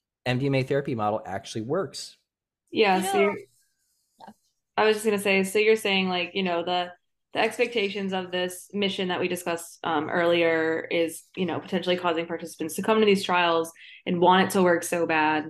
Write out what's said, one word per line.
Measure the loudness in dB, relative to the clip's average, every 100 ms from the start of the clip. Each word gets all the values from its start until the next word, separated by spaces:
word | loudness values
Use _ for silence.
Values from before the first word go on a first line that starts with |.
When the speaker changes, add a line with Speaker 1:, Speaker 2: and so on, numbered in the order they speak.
| _ _
Speaker 1:
M | -4 -2
D | 0
M |
A | 0
therapy | 0 -2 -2
model | -2 -2 -2 -4
actually | -10 -8 -8
works. | -4 -4 -4 -10 -16 -18 _ _ _ _ _
Speaker 2:
Yeah, | 0 2 2
Speaker 3:
You |
Speaker 2:
so | 2
Speaker 3:
know | 2
Speaker 2:
you're, | 2 0 -10 _ _ _ _ _ _ _
Speaker 3:
Yeah. | -20 -20 _ _ _ 0
Speaker 2:
I |
was | 2 2
just |
gonna | 0 0
say, | 2 2
so | 2 2
you're | 4 4
saying, | 2 0 0
like, | -2 -4
you | -2
know, | -2 0
the, | 0 -2 -4 -10 _ _ _
the | -2
expectations | -2 0 -2 -2 -4 -4 -4
of | -4 -4
this | -4 -4 -6 -8
mission | -2 -2 -2 -2
that | -2
we | -2
discussed, | -4 -4 -6 -8 -10
um, | -4 -2 -2
earlier | 0 2 4 2 2 0 -2 -2
is, | -2 -2 -4 -12
you | -6 -4
know, | -4
potentially | -4 -4 0 -2
causing | 0 -2 -4
participants | -8 -10 -8 -8
to | -4
come | 0 4
to | 4
these | 4
trials | 2 2 2 2 -2 -8 -20 -12
and | -4 2
want | 6 6 4
it |
to | 4
work | 4 4
so | 0 -2 0
bad, | 2 2 0